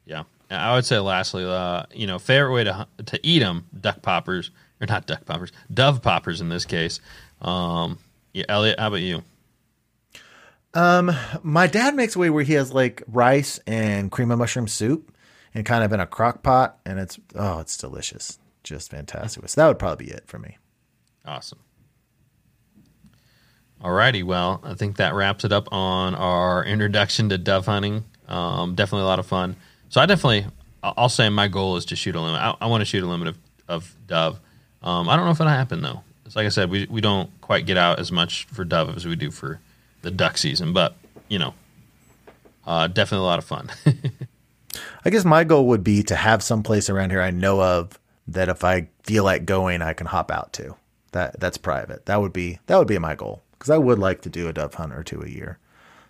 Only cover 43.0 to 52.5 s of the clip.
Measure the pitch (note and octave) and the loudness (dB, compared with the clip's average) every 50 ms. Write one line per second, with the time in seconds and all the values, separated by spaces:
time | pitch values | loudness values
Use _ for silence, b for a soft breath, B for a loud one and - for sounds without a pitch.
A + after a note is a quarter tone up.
43 | G2+ - A2 G2 F#2 F#2 E2+ E2+ - - F2+ - - - - - - D#3 C3 - | 0 0 0 0 2 2 2 0 -2 -4 -10 -10 -10 -12 -14 -2 2 2 2 2
44 | - C3 - - - - _ _ _ _ _ _ _ - - - - - - - | 0 -6 -8 -8 -12 -16 _ _ _ _ _ _ _ -16 -16 -14 -14 -16 -12 -4
45 | - E3+ F#3+ A3+ F#3 F3 D#3 D#3+ E3+ D#3 D#3+ C#3+ C3 B2 A#2+ G#2+ F2+ G#2+ G#2 G#2 | 0 2 2 4 6 6 6 6 6 6 6 6 6 6 4 4 4 4 4 4
46 | G2+ - - - - A2+ A2+ G#2+ - - A#2 A2 G#2 - A2+ G#2 G2 - G2 G2 | 4 2 0 2 4 4 4 4 2 0 -2 -2 0 0 0 0 2 0 0 0
47 | F#2+ F#2 F#2+ F#2+ F2+ F#2 F2 F2+ F#2 G2 G2 G2 F#2 F#2 F2+ F2 E2+ F2+ - - | 0 0 0 0 0 0 0 0 2 2 4 4 4 4 4 2 0 -2 -8 -18
48 | _ _ _ _ _ - E2+ F#2 F#2 F2+ F2+ - - F2+ F#2 F#2 E2 - _ _ | _ _ _ _ _ -8 -4 -2 0 0 0 0 2 2 2 2 0 -4 _ _
49 | _ - G#2+ G#2+ G2 G2 F#2 - E2+ E2+ F#2+ F#2+ F#2 F#2 F2+ F2 E2+ D#2+ D#2+ - | _ 0 2 4 4 4 2 2 0 0 0 0 2 0 0 -2 -2 -4 -4 -6
50 | F2 E2+ - F2+ D#2+ - D#2+ D#2+ - - - - - C#2 - - _ _ _ _ | -6 -4 -2 -2 -2 -2 -4 -6 -6 -8 -12 -12 -12 -14 -16 -18 _ _ _ _
51 | _ _ - F2+ F2+ - - - F#2+ F2+ - - - F#2+ D2 C2+ G#1+ - - - | _ _ -4 -4 -4 -4 -4 -4 -4 -4 -4 -4 -4 -4 -4 -4 -4 -8 -12 -10
52 | - - G2+ G#2 G2+ F#2+ F2+ F#2 F2+ F2 | -4 -2 0 0 0 0 -2 -4 -6 -6